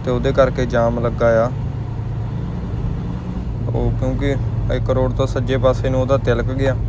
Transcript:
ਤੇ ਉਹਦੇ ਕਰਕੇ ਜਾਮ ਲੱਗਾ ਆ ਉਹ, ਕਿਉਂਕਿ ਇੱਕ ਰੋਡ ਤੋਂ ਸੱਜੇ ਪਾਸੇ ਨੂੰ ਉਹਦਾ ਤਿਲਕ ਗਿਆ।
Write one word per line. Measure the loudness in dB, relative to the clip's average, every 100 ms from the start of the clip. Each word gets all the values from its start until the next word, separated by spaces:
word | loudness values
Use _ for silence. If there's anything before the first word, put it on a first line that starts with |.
ਤੇ | 0
ਉਹਦੇ | 0 2
ਕਰਕੇ | 4 4 2 0
ਜਾਮ | 2 2 2
ਲੱਗਾ | -2 2 4 4
ਆ | 2 0 -4 -6 -6 -6 -6 -4 -4 -4 -4 -6 -4 -4 -2 -2 -4 -6 -6 -6 -4 -4 -2
ਉਹ, | 0 0 0
ਕਿਉਂਕਿ | 0 0 0 0 0 -2 0
ਇੱਕ | 0 2
ਰੋਡ | 2 2 2
ਤੋਂ | 0
ਸੱਜੇ | 0 0 2
ਪਾਸੇ | 2 2 0
ਨੂੰ | 0
ਉਹਦਾ | 2 2
ਤਿਲਕ | 2 0 0
ਗਿਆ। | 0 0 0